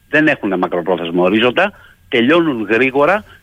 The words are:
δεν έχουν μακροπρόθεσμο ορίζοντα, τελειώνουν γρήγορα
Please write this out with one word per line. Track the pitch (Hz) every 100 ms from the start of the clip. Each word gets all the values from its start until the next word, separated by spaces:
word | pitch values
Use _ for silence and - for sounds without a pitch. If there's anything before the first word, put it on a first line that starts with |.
| _
δεν | 151 156
έχουν | 139 104 92
μακροπρόθεσμο | 90 87 85 90 85 87
ορίζοντα, | 90 107 123 123 196 - - _ -
τελειώνουν | 120 117 170 165 120 101
γρήγορα | 110 135 131 147 202 - -